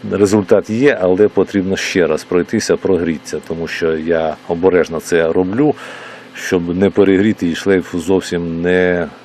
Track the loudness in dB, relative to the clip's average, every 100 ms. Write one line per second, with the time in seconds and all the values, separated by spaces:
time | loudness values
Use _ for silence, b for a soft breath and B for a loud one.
0 | -4 0 2 2 4 2 2 2 2 2
1 | 0 2 2 2 0 0 -2 -4 -2 0
2 | 0 0 0 -2 0 -4 0 0 2 0
3 | 0 -4 -8 -10 -8 -8 -8 -4 -2 -2
4 | -2 0 -2 -6 -6 0 2 4 0 -4
5 | -2 0 2 0 -2 0 0 -2 B B
6 | B B B -14 -2 -2 -2 0 0 4
7 | 4 4 2 0 -2 -2 0 0 0 -6
8 | 0 0 0 -6 -6 -4 0 2 2 0
9 | -4 -10